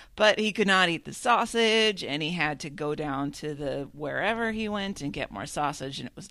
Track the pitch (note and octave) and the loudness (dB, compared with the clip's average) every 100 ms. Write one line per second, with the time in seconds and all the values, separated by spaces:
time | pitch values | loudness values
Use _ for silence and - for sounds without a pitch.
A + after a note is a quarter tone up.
0 | - - G#3+ - G#3+ G#3 G3 F#3+ F3 E3 | -8 4 4 6 2 2 4 6 6 2
1 | - - A#3+ A3+ A#3 A#3 A3 A3 A3 F3+ | -6 -2 2 4 4 2 4 6 4 2
2 | - C#3+ D#3 F3 D3+ C#3+ D#3 D3 D3 D3+ | -4 -2 -2 0 0 -2 -8 -6 -4 -2
3 | D3 C#3 C#3+ C#3+ D3+ C#3+ C#3 C#3 C#3 C#3+ | -2 -2 -4 -4 -8 -6 -4 -4 -6 -8
4 | D3 C3 F#3+ A#3 A3+ A3 G#3+ G#3 G3 G3+ | -6 -2 -2 0 -2 -2 -4 -4 -4 -6
5 | C#3+ D3+ - G2 B2 D#3 C#3+ D#3 C#3 C#3+ | -6 -4 -6 -8 -8 -4 -2 -4 -8 -8
6 | B2 - - | -12 -14 -12